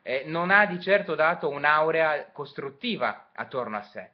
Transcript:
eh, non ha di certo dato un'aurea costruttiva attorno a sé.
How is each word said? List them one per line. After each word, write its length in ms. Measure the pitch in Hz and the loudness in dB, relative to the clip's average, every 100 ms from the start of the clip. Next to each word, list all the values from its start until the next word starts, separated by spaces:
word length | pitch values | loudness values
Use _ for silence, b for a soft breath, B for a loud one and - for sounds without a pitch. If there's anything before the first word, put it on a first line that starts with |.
eh, 200 | - 131 151 | -6 -6 -4
non 240 | 165 175 | -2 4
ha 160 | 196 202 | 4 4
di 140 | 175 | 0
certo 340 | 185 196 180 | 0 0 2
dato 340 | 151 156 175 151 | 2 2 2 -2
un'aurea 840 | 143 147 151 160 160 160 147 - | 0 2 4 2 2 2 0 -6
costruttiva 1000 | - 139 - 139 - 240 190 120 - - | -12 -14 -10 -12 -8 -6 -2 -4 -4 -12
attorno 420 | - 113 131 110 107 | -14 -8 -6 -6 -8
a 60 | |
sé. 280 | - 104 92 | -10 -16 -18